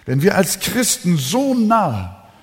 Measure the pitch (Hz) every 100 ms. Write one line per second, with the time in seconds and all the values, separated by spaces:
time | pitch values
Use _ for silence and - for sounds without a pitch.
0 | - 135 180 143 147 - - 208 247 -
1 | 175 165 127 233 277 247 214 226 175 104
2 | 90 95 - -